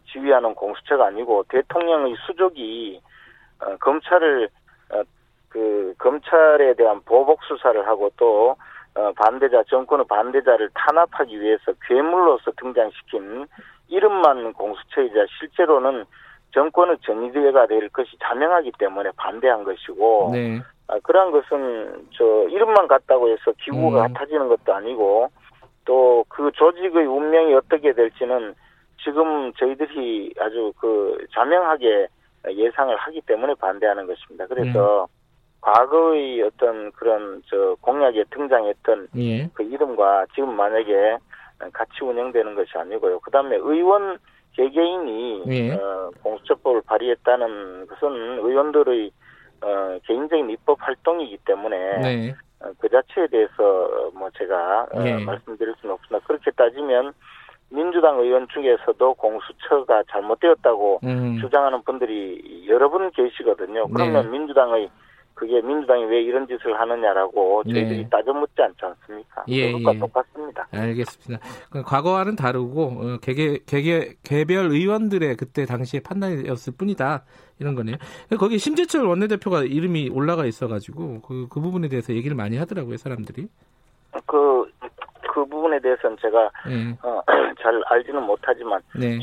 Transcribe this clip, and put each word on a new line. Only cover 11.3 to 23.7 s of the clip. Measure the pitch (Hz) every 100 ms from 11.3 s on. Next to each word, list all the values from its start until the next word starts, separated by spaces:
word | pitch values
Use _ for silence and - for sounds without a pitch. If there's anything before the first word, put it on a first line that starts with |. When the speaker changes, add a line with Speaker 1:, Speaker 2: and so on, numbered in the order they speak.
| 107
Speaker 1:
위해서 | 104 107 - - -
괴물로서 | 123 156 180 170 127 - -
등장시킨 | 127 123 107 - - 110 98 120 147 - - _ -
이름만 | 180 214 196 160 131 113
공수처이자 | - 104 95 - - 127 104 101 -
실제로는 | 156 - 165 143 131 127 101 - - - _
정권의 | 135 156 - 175 160
전위대가 | - 110 123 139 139 135 110
될 | 110 104
것이 | - 123 -
자명하기 | - 120 156 175 131 -
때문에 | 98 95 101 -
반대한 | 107 110 131 113
것이고 | 98 92 - 98 113 107 120
Speaker 2:
네. | 123 117 113 131 _ -
Speaker 1:
아, | -
그러한 | - 175 190
것은 | 147 - 143 131 113 98 90 - -
저 | 117 107 95
이름만 | 190 220 214 170
같다고 | 131 - 131 120
해서 | 110 - -
기구가 | -